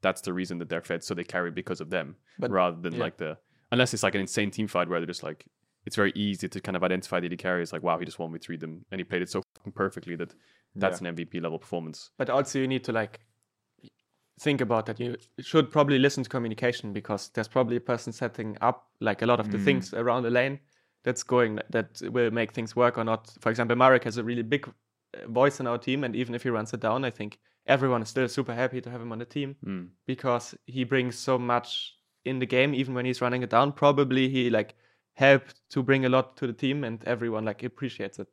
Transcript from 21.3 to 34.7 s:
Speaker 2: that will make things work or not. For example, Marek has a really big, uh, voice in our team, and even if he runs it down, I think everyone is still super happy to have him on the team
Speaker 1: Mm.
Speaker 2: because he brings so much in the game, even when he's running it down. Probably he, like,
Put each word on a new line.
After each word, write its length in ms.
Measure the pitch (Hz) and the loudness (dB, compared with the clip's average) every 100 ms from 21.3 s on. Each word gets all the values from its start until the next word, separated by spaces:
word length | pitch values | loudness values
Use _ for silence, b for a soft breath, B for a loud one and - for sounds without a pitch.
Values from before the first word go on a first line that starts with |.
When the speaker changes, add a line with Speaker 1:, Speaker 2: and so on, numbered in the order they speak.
| 123 117 107 - | 4 4 0 -2
Speaker 2:
that 320 | 117 107 - 98 | -2 -2 -8 -4
will 200 | 120 117 | 2 2
make 200 | 113 110 | 2 -2
things 240 | - 113 - | -4 -6 2
work 220 | 123 120 | 4 4
or 60 | |
not. 280 | 113 110 - - | -2 -2 -4 -4
For 100 | 113 | -2
example, 260 | 113 117 120 | 0 0 6
Marek 280 | 131 127 | 8 6
has 140 | 120 113 | 4 -4
a 60 | |
really 200 | 113 120 | -4 -4
big, 240 | 113 143 139 | 0 -2 -2
uh, 600 | - _ _ _ - - | -20 _ _ _ -16 -4
voice 320 | 117 139 139 | 4 4 4
in 80 | 127 | -2
our 100 | 120 | -2
team, 260 | - 135 | 0 0
and 120 | 131 113 | 0 -4
even 200 | 123 120 | -4 -4
if 80 | |
he 60 | 127 | -2
runs 240 | 113 107 | -2 -2
it 80 | 113 | -2
down, 240 | 110 120 135 | 0 0 -2
I 40 | |
think 280 | - 104 - _ _ - | -4 -12 -12 _ _ 2
everyone 360 | 135 131 120 | 4 6 2
is 80 | 110 | 0
still 180 | 135 127 | 0 0
super 260 | - 123 | 0 -4
happy 280 | 117 127 127 | -2 -2 -2
to 80 | 120 | -8
have 120 | 123 | -10
him 100 | 117 | -10
on 80 | 113 | -10
the 60 | 117 | -8
team 300 | 147 139 139 - | -6 -6 -8 -8
Speaker 1:
Mm. 240 | 95 87 _ - | -8 -8 _ -8
Speaker 2:
because 500 | 127 135 120 - - - | -4 0 0 -2 -18 -12
he 180 | 127 | -6
brings 340 | 120 135 123 113 | 0 2 0 -4
so 220 | - 127 | 0 0
much 560 | 123 120 - - - _ _ _ 127 | 2 0 -2 -10 -10 _ _ _ -6
in 140 | 131 | -4
the 60 | 123 | 2
game, 280 | 127 139 135 | 4 4 2
even 180 | 131 | -2
when 120 | 123 127 | -2 -2
he's 160 | 123 | 0
running 200 | 127 127 | 0 0
it 80 | 123 | 2
down. 220 | 113 143 | 4 4
Probably 580 | 143 143 143 139 127 131 | 6 4 6 4 4 2
he, 200 | 131 123 | 2 4
like, 260 | 110 104 | 4 2